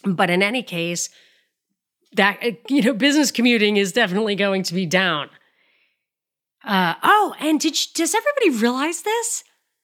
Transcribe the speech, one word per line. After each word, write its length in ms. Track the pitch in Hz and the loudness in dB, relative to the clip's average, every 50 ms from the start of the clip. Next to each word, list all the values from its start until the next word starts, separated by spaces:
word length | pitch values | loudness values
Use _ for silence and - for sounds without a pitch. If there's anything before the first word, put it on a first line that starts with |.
| - | -4
But 260 | 202 175 180 196 180 | -2 0 0 0 2
in 100 | 175 180 | 2 2
any 220 | 196 202 247 254 | 0 0 -2 -4
case, 480 | - - 180 165 170 170 175 170 - - _ _ _ _ _ _ _ _ _ _ _ _ _ _ _ _ _ _ _ _ | -6 -6 -6 -6 -6 -4 -6 -6 -8 -10 _ _ _ _ _ _ _ _ _ _ _ _ _ _ _ _ _ _ _ _
that, 280 | - 208 196 202 196 - - 240 233 - - - | 0 2 2 2 2 -2 -4 -6 -6 -6 -4 -2
you 100 | 269 285 | 0 2
know, 100 | 185 254 | 2 2
business 400 | 269 190 254 285 277 311 285 - | 2 2 2 2 4 4 2 0
commuting 440 | - - 233 247 240 214 208 208 208 | 0 0 2 2 4 4 2 2 2
is 140 | 202 202 185 | 2 0 0
definitely 460 | 170 240 226 175 180 208 220 208 202 | 0 0 0 0 0 -2 -2 -2 -2
going 260 | 175 202 196 190 190 | -2 -2 0 0 -2
to 120 | 185 - 165 | -4 -4 -4
be 120 | 190 185 | -4 -2
down. 440 | 151 160 185 190 180 160 147 135 - _ _ _ _ _ _ _ _ _ _ _ _ _ _ _ _ _ _ _ _ _ _ _ _ _ _ | -2 0 0 0 0 -2 -4 -6 -8 _ _ _ _ _ _ _ _ _ _ _ _ _ _ _ _ _ _ _ _ _ _ _ _ _ _
Uh, 320 | - 226 202 185 180 165 170 - | -6 -2 0 0 0 0 0 0
oh, 320 | - 349 403 427 403 330 - - | 2 4 4 4 4 0 -2 -4
and 180 | - 311 320 269 | -2 0 0 0
did 180 | - 320 - | 0 0 -2
you, 100 | - - - | -2 -4 -4
does 220 | - - 339 - - | -4 -4 -2 -2 -2
everybody 480 | 453 480 587 571 539 466 330 254 208 | -2 0 -2 0 2 2 2 2 2
realize 400 | 226 240 254 262 285 330 330 - | 0 0 0 0 -2 -4 -4 -4
this? 400 | - 415 440 480 453 - - - - _ _ _ _ _ _ _ | -4 -2 -2 -2 -2 -4 -6 -8 -10 _ _ _ _ _ _ _